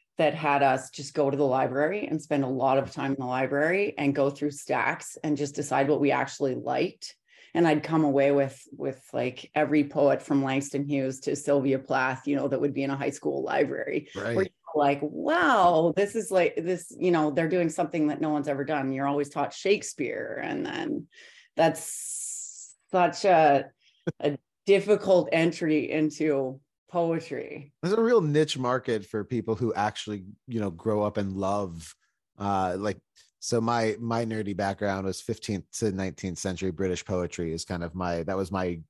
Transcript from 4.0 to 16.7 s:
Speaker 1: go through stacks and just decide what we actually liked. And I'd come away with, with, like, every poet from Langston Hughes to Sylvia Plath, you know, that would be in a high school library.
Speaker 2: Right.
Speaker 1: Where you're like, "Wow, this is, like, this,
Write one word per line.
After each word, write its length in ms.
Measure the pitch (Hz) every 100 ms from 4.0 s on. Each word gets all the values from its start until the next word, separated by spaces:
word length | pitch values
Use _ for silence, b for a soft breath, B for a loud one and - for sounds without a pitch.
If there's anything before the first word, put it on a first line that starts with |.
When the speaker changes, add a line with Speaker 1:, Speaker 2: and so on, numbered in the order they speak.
| 143 143
Speaker 1:
go 160 | 139
through 200 | 143 147
stacks 680 | 143 - 135 127 165 - -
and 140 | 156 147
just 160 | 143
decide 340 | 143 147 139 139
what 140 | 151
we 80 | 143
actually 460 | 131 135 - 139 123
liked. 600 | 120 131 175 - - - b b b
And 140 | 165 170
I'd 160 | 151
come 200 | 147 160
away 280 | 151 139 139
with, 300 | 143 139 - -
with, 320 | - 139 131 -
like, 380 | - 127 123 -
every 300 | - 143 151
poet 380 | 143 151 143 135
from 220 | - 143
Langston 440 | 135 135 139 139 143
Hughes 320 | 143 131 135
to 140 | - 143
Sylvia 440 | - 143 135 135
Plath, 460 | 135 131 131 127 -
you 100 | 143
know, 120 | 135
that 140 | 135
would 120 | 143
be 100 | 135
in 60 | 139
a 80 | 139
high 120 | 139
school 340 | 139 151 139
library. 640 | 135 143 147 - - 147 147 -
Speaker 2:
Right. 200 | 104 120
Speaker 1:
Where 100 | 190
you're 60 | - - 151
like, 160 | 143 143
"Wow, 920 | 151 156 175 330 320 233 175 165 165 165
this 200 | 202 226
is, 160 | 196
like, 240 | 190 165 -
this, 400 | 165